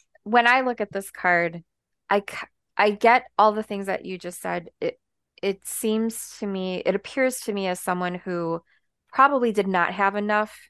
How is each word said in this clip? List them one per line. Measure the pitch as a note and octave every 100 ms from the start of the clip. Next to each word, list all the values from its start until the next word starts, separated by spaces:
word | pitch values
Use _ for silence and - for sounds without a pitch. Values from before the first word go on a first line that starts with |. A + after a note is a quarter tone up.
| _ _
When | G#3 A#3 A#3
I | B3+
look | B3+ A#3
at | G#3
this | G3 G3
card, | - F3+ F3 E3+ E3+ - _ _ _ -
I | G3+
c-, | G3+ - - _ _ -
I | G#3
get | G3+ A3+ B3+ - -
all | G#3+
the | G#3+
things | G#3+ G3+ G3
that | F#3 -
you | F#3
just | F3 -
said. | F3+ F3 E3+ _
It, | E3+ - _ _ _ _
it | G3 G3 -
seems | - A3 A3 A3+ - - -
to | G#3
me, | F#3+ F#3 F3+
it | -
appears | G3 - - C4 B3+
to | -
me | G3+ F#3+
as | F3+
someone | - F3+ F3+
who | F3+ - F3 E3 E3 - _ _ _ _
probably | - C#4 C#4 A#3+
did | G#3 G3
not | F#3 E3+
have | F#3 G3 G#3
enough | G#3 G#3+ G#3+ -